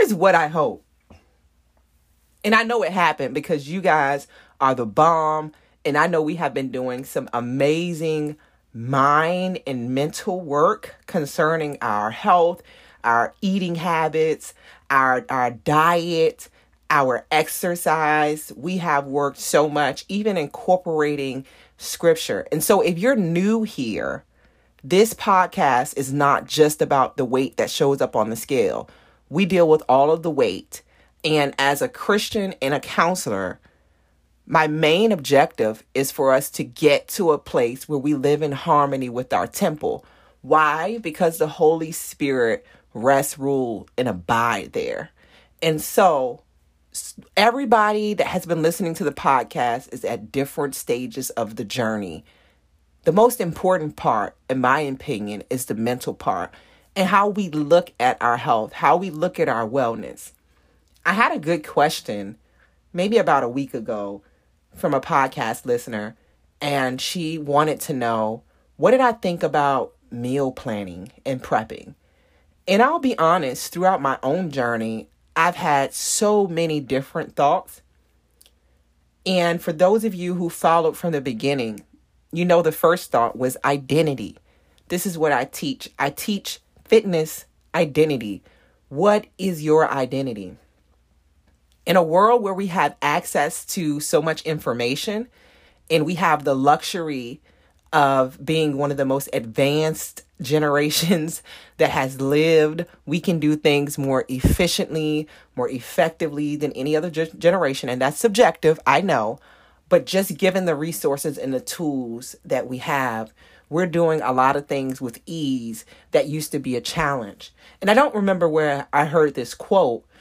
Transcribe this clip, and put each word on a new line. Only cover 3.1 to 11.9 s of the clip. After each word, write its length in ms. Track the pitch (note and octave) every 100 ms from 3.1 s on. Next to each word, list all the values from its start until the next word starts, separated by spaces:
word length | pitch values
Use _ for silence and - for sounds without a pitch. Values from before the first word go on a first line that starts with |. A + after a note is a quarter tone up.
| D3+ C3
because 340 | C3+ D3+ D#3 C#3
you 120 | F#3
guys 460 | F#3 D#3 C#3 C#3+ - - _ -
are 140 | C3+
the 100 | B2+
bomb. 680 | A2+ G2+ D#3+ E3 D#3 D#3 D#3 - _ _
And 120 | D3+ D3
I 120 | E3+
know 140 | E3
we 120 | D3+
have 180 | D#3+ D3+
been 200 | C3+ C3
doing 320 | B2+ B2+ B2
some 240 | B2 D3+ -
amazing 1040 | A#2+ A#2+ C3 C#3 D#3+ F3 D#3+ E3 D#3 D3 D3+ _ _ _
mind 880 | A#2 A#2 C3+ C#3 D3 D#3+ F3+ F#3 F3+
and 300 | - C3 A#2+
mental 460 | C3 D3+ - - F#3
work 560 | E3 C#3+ F3 G#3+ - - -
concerning 720 | F3+ C#3+ - D#3 E3 D3 C#3
our 300 | A#2+